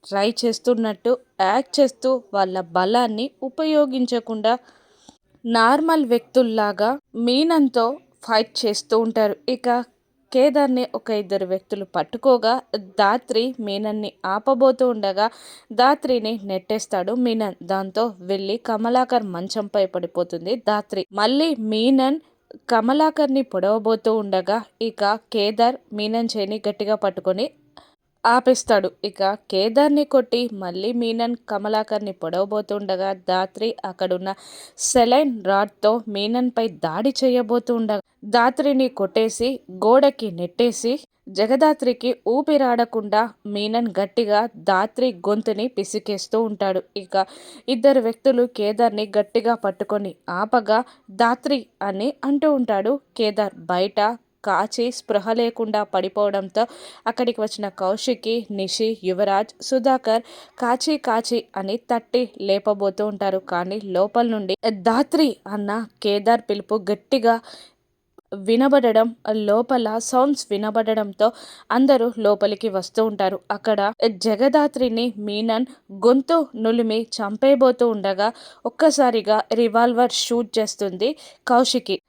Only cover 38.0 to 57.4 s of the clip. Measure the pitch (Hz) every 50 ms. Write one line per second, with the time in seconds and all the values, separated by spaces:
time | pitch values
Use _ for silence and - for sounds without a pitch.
38 | - _ _ _ - 208 208 240 233 254 262 - 294 285 285 262 262 254 254 -
39 | 196 190 - 226 220 220 220 - 233 247 269 240 _ - 185 185 196 214 233 262
40 | 285 277 277 - 226 214 175 165 175 175 _ - 240 240 226 - - 233 254 302
41 | - _ _ _ _ - 196 180 208 220 262 269 285 311 302 302 - 240 247 240
42 | - 247 240 - _ - 233 269 294 - 311 285 277 254 240 233 240 233 - 226
43 | 208 208 202 214 226 233 - _ _ 208 202 202 208 214 220 233 240 226 180 185
44 | 196 196 _ - 233 208 208 208 226 233 _ - 160 - - 185 196 220 _ -
45 | 247 254 214 175 175 202 208 208 214 - 214 190 214 254 - - 196 - - 214
46 | - - 208 196 - - - 220 226 220 208 185 202 196 190 185 - _ _ 208
47 | 190 180 - 196 190 - - - - - - - _ - 262 233 226 277 277 262
48 | 226 226 226 _ _ 269 262 240 240 247 247 - 214 202 214 208 240 233 208 208
49 | 214 208 202 208 208 208 _ 233 220 233 233 226 - 202 190 _ 208 202 214 208
50 | 202 190 165 _ _ - 175 180 202 220 - 247 220 196 220 220 - - - _
51 | _ _ 196 190 240 233 240 247 _ - 285 262 220 _ _ _ - 202 190 190
52 | 208 269 294 _ - 269 277 285 285 311 294 269 254 - 220 196 196 220 269 277
53 | _ _ _ - 233 214 202 196 208 196 - - 170 165 185 180 185 202 - -
54 | 208 214 240 233 _ _ _ _ - 214 190 170 196 214 - - 233 247 247 -
55 | - - 220 202 190 220 226 226 240 233 226 - 226 220 214 208 208 208 - 190
56 | 185 190 - 208 208 208 196 196 196 190 _ 214 226 240 - - - - - -
57 | _ - 233 - 254 233 233 -